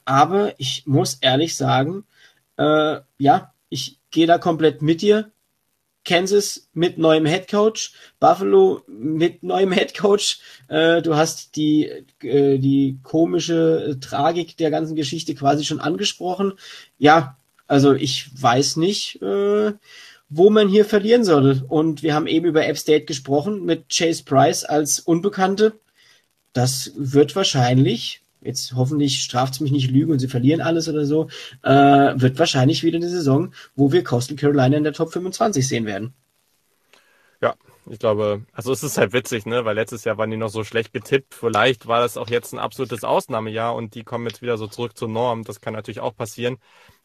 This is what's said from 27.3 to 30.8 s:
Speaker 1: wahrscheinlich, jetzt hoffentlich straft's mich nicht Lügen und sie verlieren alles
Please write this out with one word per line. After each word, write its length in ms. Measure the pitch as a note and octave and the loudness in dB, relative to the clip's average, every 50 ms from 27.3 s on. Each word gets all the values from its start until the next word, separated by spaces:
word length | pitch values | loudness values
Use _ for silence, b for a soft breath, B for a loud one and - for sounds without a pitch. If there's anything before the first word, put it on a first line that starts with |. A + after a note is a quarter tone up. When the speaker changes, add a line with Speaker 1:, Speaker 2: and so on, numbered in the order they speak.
| - | 2
Speaker 1:
wahrscheinlich, 840 | F#3+ F#3+ F#3+ - C3+ B2 B2 B2+ C3 C3+ F3 A3+ A3+ - - - - _ _ _ _ - | -2 -2 0 0 2 2 4 4 4 4 2 0 -4 -6 -10 -12 -14 _ _ _ _ -12
jetzt 280 | - B2+ - - - B2 | -10 -10 -10 -10 -6 -2
hoffentlich 480 | B2+ B2+ C3 D#3 D3 C#3+ C#3 C3 - | -2 -2 0 0 0 0 0 -2 -4
straft's 380 | - - - B2 C3 C3+ C3 - | -6 -4 -2 -2 -2 -2 -4 -4
mich 120 | D#3 C#3 | -4 -2
nicht 180 | C#3+ C#3+ B2+ B2+ | -2 -2 0 2
Lügen 220 | B2+ C3+ D#3 D#3+ | 2 2 2 2
und 60 | D#3+ C3+ | 0 -2
sie 100 | B2+ C3 | -2 -2
verlieren 320 | - B2 A#2+ C3+ D#3+ E3 | -2 0 2 2 2 2
alles 260 | - E3 E3 E3+ | 0 -2 -2 -2